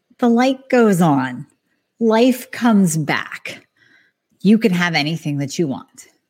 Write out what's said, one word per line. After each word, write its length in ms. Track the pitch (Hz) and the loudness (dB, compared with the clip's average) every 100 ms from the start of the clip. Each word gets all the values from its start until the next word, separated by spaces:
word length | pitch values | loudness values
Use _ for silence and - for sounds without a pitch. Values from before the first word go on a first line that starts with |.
| _ _ | _ _
the 100 | 240 | 0
light 400 | 233 262 262 - | 2 0 -2 0
goes 320 | 247 220 175 | 2 4 4
on. 460 | 170 139 127 123 - _ _ _ _ - | 2 2 -2 -8 -16 _ _ _ _ -4
Life 500 | 226 220 254 247 - | 0 2 2 0 -6
comes 480 | - 233 208 180 160 | -2 2 4 2 0
back. 680 | 147 120 - - - - _ _ _ _ _ _ _ _ | -4 -4 -6 -14 -16 -18 _ _ _ _ _ _ _ _
You 160 | 185 220 | 2 2
can 140 | 220 | 2
have 220 | 180 175 | 0 -2
anything 440 | 160 147 165 156 143 | -2 -2 -4 -6 -6
that 200 | 139 - | -4 -4
you 80 | 151 | -4
want. 420 | 110 - - - _ | -6 -14 -20 -20 _